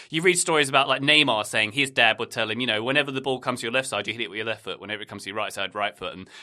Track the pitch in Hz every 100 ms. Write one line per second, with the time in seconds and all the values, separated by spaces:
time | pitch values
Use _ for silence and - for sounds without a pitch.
0 | - 160 185 175 - 156 135 135 143 135
1 | 139 151 139 110 104 117 107 123 135 135
2 | 117 107 113 120 110 110 127 107 117 143
3 | 143 131 139 127 131 123 117 127 131 104
4 | 107 110 107 104 110 107 98 87 98 104
5 | 104 101 98 107 98 101 95 101 104 -
6 | 90 92 92 -